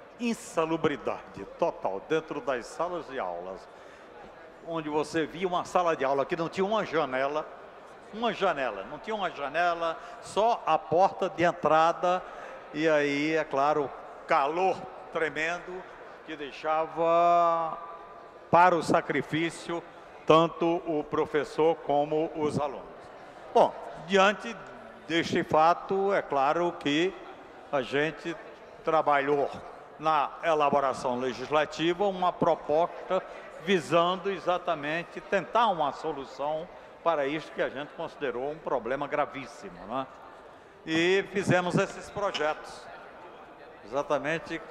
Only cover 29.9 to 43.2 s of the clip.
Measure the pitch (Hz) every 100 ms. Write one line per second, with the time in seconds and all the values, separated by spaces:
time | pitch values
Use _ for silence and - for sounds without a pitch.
29.9 | - 156 151 127 - 170 151 143 143 135
30.9 | - 131 123 127 113 127 151 147 - 165
31.9 | 175 202 185 180 - 170 156 - 151 170
32.9 | - - 185 - - - - 160 185 127
33.9 | 170 175 185 196 180 170 175 175 156 147
34.9 | 165 170 180 - 196 - 220 233 170 143
35.9 | - 156 147 131 - 147 156 180 - -
36.9 | - 170 151 139 156 - - 139 120 147
37.9 | - 160 - 139 117 139 160 170 135 113
38.9 | 139 143 147 139 135 127 - 98 87 95
39.9 | 127 131 - - - - - - - 160
40.9 | 160 175 196 - 196 165 180 180 165 190
41.9 | 190 - 208 202 143 151 - - - -
42.9 | - - -